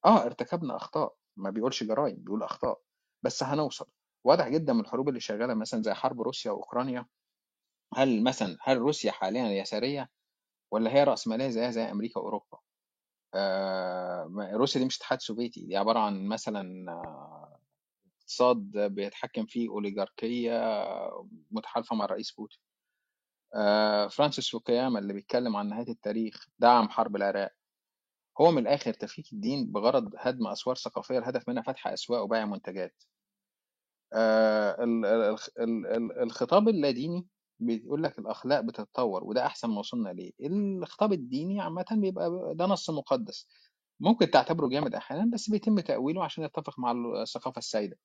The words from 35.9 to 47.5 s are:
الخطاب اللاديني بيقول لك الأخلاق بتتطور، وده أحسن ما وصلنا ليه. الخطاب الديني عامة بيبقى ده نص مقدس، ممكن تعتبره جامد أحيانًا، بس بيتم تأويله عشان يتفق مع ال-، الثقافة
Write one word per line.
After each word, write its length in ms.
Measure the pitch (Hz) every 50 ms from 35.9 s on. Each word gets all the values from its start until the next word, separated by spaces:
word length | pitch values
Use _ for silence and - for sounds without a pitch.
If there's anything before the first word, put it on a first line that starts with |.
| 107 117 117 110 - 123 127
الخطاب 460 | 117 113 - 131 120 165 196 214 226
اللاديني 580 | 220 180 143 143 127 120 139 160 170 180 175 _ _ _ _ _ _ _
بيقول 420 | 113 117 117 110 117 - 143 147 165
لك 160 | - - -
الأخلاق 420 | 101 110 107 - - 123 143 139
بتتطور، 640 | 117 113 110 - 107 - _ - 127 113 95 92 95
وده 220 | 101 110 123 123
أحسن 220 | - - - - 117
ما 80 | 110 101
وصلنا 300 | 104 - - 120 110 98
ليه. 240 | 90 92 92 90 - _ 123
الخطاب 680 | 143 180 208 208 196 190 185 160 - - - 208 214 196
الديني 480 | 170 127 123 127 135 156 180 196 202
عامة 240 | 185 170 160 180 180 - 226
بيبقى 600 | 214 202 190 190 - 170 170 175 185 180 160 151
ده 100 | 160 170
نص 240 | 190 196 175 - -
مقدس، 580 | 160 147 131 - 139 127 113 - - - - _ _ _ _ _ _ _ _ _ _ _
ممكن 300 | 143 175 233 233 190 -
تعتبره 380 | - 143 120 - 165 165 151 127
جامد 260 | 127 143 147 127 -
أحيانًا، 360 | - - - 135 156 208 233 233
بس 160 | 214 - -
بيتم 300 | 214 208 - 220 214 202
تأويله 440 | 165 - 139 113 127 139 165 185 175
عشان 200 | 147 - - 160
يتفق 340 | 147 _ - 147 - - -
مع 120 | 127 120
ال-، 260 | 120 120 120 120 113 - 110
الثقافة 360 | - - 117 - 135